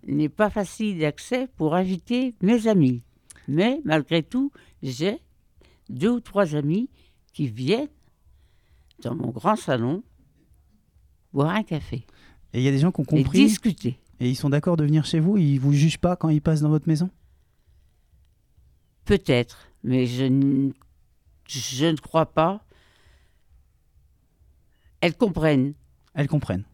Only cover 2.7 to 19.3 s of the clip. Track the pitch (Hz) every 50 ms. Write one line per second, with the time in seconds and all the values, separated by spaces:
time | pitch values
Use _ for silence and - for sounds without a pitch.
2.7 | 214 190 151 131 127 120 - _ _ _ _ _ - - - - 135 156 190 220
3.7 | 262 320 294 233 156 160 139 _ 165 170 156 - - 247 269 285 _ - - _
4.7 | _ _ - 143 127 120 156 190 220 330 _ _ _ _ _ _ _ _ _ _
5.7 | _ _ _ _ - 123 147 220 247 240 - - - 196 202 160 151 151 139 143
6.7 | 165 202 240 285 _ _ _ _ _ _ _ _ _ - 147 127 107 113 127 131
7.7 | 196 233 294 294 _ _ _ _ _ _ _ _ _ _ _ _ _ _ _ _
8.7 | _ _ _ _ _ _ - 123 123 - - 123 127 117 - 180 220 214 - -
9.7 | 139 120 113 120 147 190 247 _ _ _ _ _ _ _ _ _ _ _ _ _
10.7 | _ _ _ _ _ _ _ _ _ _ _ _ - 139 143 156 180 214 214 -
11.7 | 170 147 - - - 123 - _ _ _ _ - - - - _ - 117 127 139
12.7 | 139 135 143 180 180 - 147 - 156 151 135 131 143 190 277 320 214 - - 233
13.7 | 175 - - 120 127 _ _ _ - _ 127 123 131 - - 143 139 147 - 190
14.7 | 175 165 151 147 151 156 151 - - 165 156 175 208 208 170 143 139 135 131 143
15.7 | 143 143 147 165 - - - 175 147 - - 160 156 151 - - 160 151 147 151
16.7 | 151 156 - - 160 147 175 185 - _ _ _ _ _ _ _ _ _ _ _
17.7 | _ _ _ _ _ _ _ _ _ _ _ _ _ _ _ _ _ _ _ _
18.7 | _ _ _ _ _ _ _ - 208 196 - -